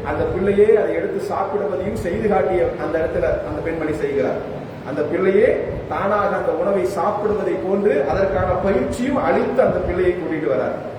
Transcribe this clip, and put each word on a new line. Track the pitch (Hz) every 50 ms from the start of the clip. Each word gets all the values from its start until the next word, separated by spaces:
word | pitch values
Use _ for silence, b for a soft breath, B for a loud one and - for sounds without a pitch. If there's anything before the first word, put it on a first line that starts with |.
| 143
அந்த | 143 151 156 165
பிள்ளையே | - - 185 190 202 196 196 208 214 220
அதை | 208 - - -
எடுத்து | 165 - - 190 196 -
சாப்பிடுவதையும் | - 180 175 196 196 196 202 - - 180 - 185 202 226 - -
செய்து | 180 180 220 226 208
காட்டிய | 196 190 180 185 190 180 165 156 - - 151
அந்த | 143 156 165
இடத்துல | 160 - - - 170 156 - - - -
அந்த | - - -
பெண்மணி | 165 160 - 156 151 156
செய்கிறார். | - - 139 - 135 127 123 - - - - - - - - - - - -
அந்த | 139 147
பிள்ளையே | 151 151 165 170 190 190 196 196 226 262 - - - - - - - -
தானாக | 151 160 185 202 208 208 196 185 180
அந்த | - - 170
உணவை | 160 156 180 196 196 190 175
சாப்பிடுவதை | - - 180 170 208 208 208 214 208 202 190 190 180 165
போன்று | - 170 185 196 202 202 214 269 285 - -
அதற்கான | 185 190 196 - 190 185 180 185 175 - -
பயிற்சியும் | 147 143 127 - - - - 240 277 269
அளித்து | 220 165 165 175 226 247 226 - -
அந்த | 165 147 180 180
பிள்ளையை | 185 180 175 180 180 180 175
கூட்டிட்டு | 175 165 156 165 147 151 151
வரார். | 135 117 127 131 139 156 - - -